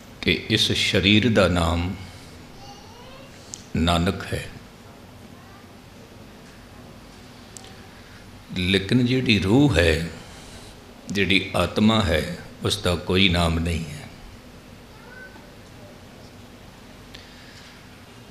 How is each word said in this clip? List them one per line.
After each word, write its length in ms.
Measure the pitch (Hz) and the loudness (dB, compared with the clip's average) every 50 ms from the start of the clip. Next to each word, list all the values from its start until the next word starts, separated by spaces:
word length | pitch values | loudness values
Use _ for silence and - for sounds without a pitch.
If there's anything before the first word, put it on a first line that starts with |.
| - - - - | -20 -20 -18 -6
ਕਿ 260 | - 95 85 - - - | -2 -2 -2 -2 -2 -2
ਇਸ 220 | 110 104 - - 107 | -2 0 0 0 -2
ਸਰੀਰ 560 | - - - - 101 87 98 104 107 104 123 | -2 -2 0 0 2 4 4 4 4 4 4
ਦਾ 200 | 110 107 98 87 | 2 4 2 2
ਨਾਮ 460 | 87 85 85 82 85 87 87 90 101 - - - - - - - - - - - - - - - - - - - - - - - - - - - - - - - - - - - - | 2 0 0 0 0 -2 -2 -4 -6 -10 -12 -18 -20 -20 -20 -20 -20 -20 -20 -20 -20 -20 -20 -20 -20 -20 -20 -20 -20 -20 -20 -20 -20 -20 -20 -20 -20 -20 -20 -16 -16 -16 -12 -8 -4
ਨਾਨਕ 580 | - 80 85 87 85 85 95 95 - - - - | -2 0 0 0 0 0 -2 -2 -4 -6 -8 -8
ਹੈ, 140 | 73 - - - - - - - - - - - - - - - - - - - - - - - - - - - - - - - - - - - - - - - - - - - - - - - - - - - - - - - - - - - - - - - - - - - - - - - - - - - - - - - - - - - | -10 -10 -10 -16 -18 -20 -20 -20 -20 -20 -20 -20 -20 -20 -20 -20 -20 -20 -20 -20 -20 -20 -20 -20 -20 -20 -20 -20 -20 -20 -20 -20 -20 -20 -20 -20 -20 -20 -20 -20 -20 -20 -20 -20 -20 -20 -20 -20 -20 -20 -20 -20 -20 -20 -20 -20 -20 -20 -20 -20 -20 -20 -20 -20 -20 -20 -20 -20 -20 -20 -20 -20 -20 -20 -20 -20 -20 -20 -20 -20 -20 -18 -12 -8
ਲੇਕਿਨ 500 | 98 90 90 98 98 95 - 120 127 123 | -4 -2 0 0 0 0 0 0 2 2
ਜਿਹੜੀ 320 | 120 127 131 127 131 110 101 | 2 0 0 0 2 2 2
ਰੂਹ 360 | - 95 107 135 147 143 - | 2 2 4 4 4 4 4
ਹੈ, 320 | 80 87 82 78 76 82 - - - - - - - - - - - - - - - - - - - - - | 4 4 4 2 0 -2 -6 -10 -14 -18 -20 -20 -20 -20 -20 -20 -20 -20 -20 -20 -20 -20 -20 -20 -18 -12 -6
ਜਿਹੜੀ 400 | - 101 98 90 98 95 - - - | -2 -2 4 6 6 6 6 4 0
ਆਤਮਾ 460 | 104 90 87 - - 107 107 110 110 101 | 0 0 0 2 4 4 4 6 4 2
ਹੈ, 360 | - 85 78 76 85 85 - - - - - - | 2 2 0 0 -2 -8 -12 -14 -18 -10 -6 -4
ਉਸ 160 | 98 - - | -2 -2 -2
ਦਾ 180 | - 90 87 | 0 -2 -2
ਕੋਈ 320 | 82 82 - 92 92 98 98 | -2 -2 0 2 4 4 4
ਨਾਮ 300 | 92 90 87 82 82 82 | 4 2 0 0 0 -2
ਨਹੀਂ 260 | 82 85 85 82 82 | -2 -2 -4 -4 -6
ਹੈ। 240 | 76 - - - - - - - - - - - - - - - - - - - - - - - - - - - - - - - - - - - - - - - - - - - - - - - - - - - - - - - - - - - - - - - - - - - - - - - - - - - - - - - - - - - - - - - - | -10 -12 -14 -16 -18 -20 -20 -20 -20 -20 -20 -20 -20 -20 -20 -20 -20 -20 -20 -20 -20 -20 -20 -20 -20 -20 -20 -20 -20 -20 -20 -20 -20 -20 -20 -20 -20 -20 -20 -20 -20 -20 -20 -20 -20 -20 -20 -20 -20 -20 -20 -20 -20 -20 -20 -20 -20 -20 -20 -20 -20 -20 -20 -20 -20 -20 -20 -20 -20 -20 -20 -20 -20 -20 -20 -20 -20 -20 -20 -20 -20 -20 -20 -20 -20 -20 -20 -20 -20